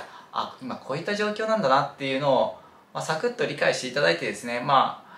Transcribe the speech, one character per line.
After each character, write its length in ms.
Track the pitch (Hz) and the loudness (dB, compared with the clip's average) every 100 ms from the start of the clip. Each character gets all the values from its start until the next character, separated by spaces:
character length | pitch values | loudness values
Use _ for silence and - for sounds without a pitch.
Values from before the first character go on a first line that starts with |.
| - - - | -4 -18 -8
あ、 240 | 117 - - | -6 -6 -8
今 140 | 127 - | -10 -10
こ 200 | - 147 | -6 -6
う 20 | |
い 60 | |
っ 0 | 170 | -2
た 100 | 202 | -2
状 140 | 208 | -2
況 180 | 208 220 | -2 0
な 80 | 220 | 2
ん 60 | |
だ 80 | 135 | 4
な 140 | 135 | 4
っ 120 | 143 - | 2 -4
て 80 | |
い 140 | 135 135 | -4 0
う 20 | |
の 140 | 143 | 2
を、 260 | 123 110 - - - _ | 4 2 -2 -18 -20 _
ま 60 | 147 | -6
あ、 40 | |
サ 120 | 143 160 | -4 -2
ク 120 | 240 | -2
ッ 80 | 240 | -2
と 100 | 143 | -4
理 100 | 143 | 2
解 180 | 170 | 2
し 60 | - | 2
て 80 | 127 | -2
い 60 | |
た 80 | 135 | 2
だ 100 | 160 | 2
い 60 | - | 2
て 80 | 117 | -2
で 80 | |
す 100 | 101 | -6
ね、 160 | 120 120 | -6 -4
ま 400 | 139 135 113 - | 4 4 4 -2
あ、 40 | - | -16